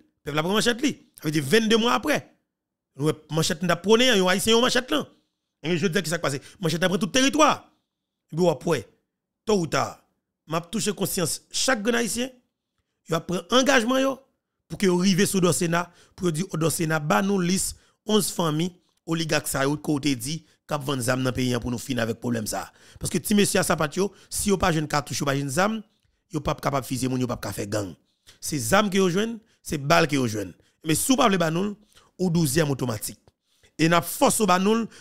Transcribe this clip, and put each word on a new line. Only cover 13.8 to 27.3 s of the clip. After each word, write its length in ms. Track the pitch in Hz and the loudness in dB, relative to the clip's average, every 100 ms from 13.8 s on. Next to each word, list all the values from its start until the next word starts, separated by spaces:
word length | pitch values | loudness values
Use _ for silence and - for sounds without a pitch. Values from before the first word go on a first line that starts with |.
| 220 262 | 2 0
yo 200 | 269 131 _ _ _ _ _ | -2 -4 _ _ _ _ _
pour 120 | - | -2
que 80 | 190 | 2
arrive 380 | 180 190 180 202 | 4 4 2 2
sur 120 | 196 | 2
le 100 | 175 | 2
Sénat, 400 | 143 170 170 175 _ _ - | 2 0 -2 -4 _ _ -4
pour 160 | 175 | -2
dire 140 | 151 190 | -2 -4
au 180 | 160 160 | -2 -2
Sénat, 300 | 139 160 160 | 0 -2 -2
bah 220 | 151 208 | 0 0
nous 180 | 196 202 | 2 0
liste 380 | 170 190 - - _ _ - | 0 -2 -4 -8 _ _ 0
onze 240 | 214 - | 2 2
familles 420 | - 165 151 175 - _ _ - | 0 0 0 -2 -6 _ _ -6
oligarques 420 | 165 160 151 - | -4 0 -2 -2
ça 160 | 139 | -2
yo 140 | 139 151 | 0 0
côté 380 | 147 147 143 127 | -2 0 0 -2
dit 300 | 120 156 - _ - | -4 -8 -12 _ -8
cap 160 | 147 | -6
vendre 200 | 135 131 | -4 -2
zam 180 | 120 127 | 0 0
dans 100 | 131 | 0
pays 240 | 123 127 120 | 0 -2 -2
pour 100 | 123 | -4
nous 80 | 120 | -6
finir 260 | - 127 | -4 -4
avec 160 | 117 - | -2 -4
problème 280 | 123 117 104 | -4 -4 -4
ça. 240 | 92 87 - - - | -8 -10 -16 -20 -10
Parce 120 | 147 | -4
que 60 | 185 | -4
si 140 | - 208 | 2 2
monsieur 240 | 190 190 | 4 2
a 40 | |
sa 120 | 175 165 | 0 0
patio, 380 | 156 175 196 - - | -2 -2 -4 -6 -10
si 200 | - 208 | -4 0
yo 80 | 190 | 0
pas 140 | 190 | 2
jeune 160 | 160 151 | 0 0
cartouche, 360 | 147 - 123 | -2 -4 -4
pas 120 | 139 139 | -2 -2
jeune 140 | 139 | -2
zam, 340 | 135 202 220 - _ _ _ _ | 0 0 -2 -10 _ _ _ _
yo 80 | 156 | -6
pas 160 | 151 147 | -4 -4
capable 280 | 139 139 | -2 -4
de 40 | 120 | -4
fuser 200 | 123 127 | -4 -2
moun, 120 | 127 | -2
yo 80 | |
pas 80 | 123 | -2